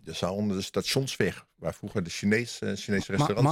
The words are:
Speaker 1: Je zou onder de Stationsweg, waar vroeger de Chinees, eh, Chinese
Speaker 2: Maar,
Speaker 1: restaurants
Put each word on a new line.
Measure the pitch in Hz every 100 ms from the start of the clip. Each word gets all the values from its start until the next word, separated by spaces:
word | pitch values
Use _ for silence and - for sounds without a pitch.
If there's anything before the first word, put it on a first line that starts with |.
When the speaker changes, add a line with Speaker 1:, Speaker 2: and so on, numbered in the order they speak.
Speaker 1:
Je | -
zou | 82 87 101
onder | 107 95
de |
Stationsweg, | 98 - - 135 135 - 95 - - _
waar | 82
vroeger | - 101 104
de | 85
Chinees, | - 101 110 120 -
eh, | 104
Chinese | 98 -
Speaker 2:
Maar, | 98 - 95
Speaker 1:
restaurants | 147 104 139